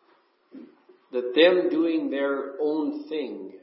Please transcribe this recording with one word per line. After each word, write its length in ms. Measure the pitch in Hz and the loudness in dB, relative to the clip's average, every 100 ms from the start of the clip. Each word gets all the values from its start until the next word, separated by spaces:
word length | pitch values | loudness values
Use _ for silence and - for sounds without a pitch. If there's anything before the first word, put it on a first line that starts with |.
| _ _ _ _ _ - - _ _ _ _ | _ _ _ _ _ -20 -20 _ _ _ _
that 220 | 127 123 | -6 0
them 360 | 147 170 180 165 | 6 6 6 2
doing 400 | 156 165 160 139 | 2 2 0 -2
their 500 | 135 139 139 131 - | -2 -2 -2 -6 -4
own 480 | 151 156 147 - - | -2 0 -2 -6 -8
thing, 440 | 151 123 98 95 - | -8 -6 -10 -14 -16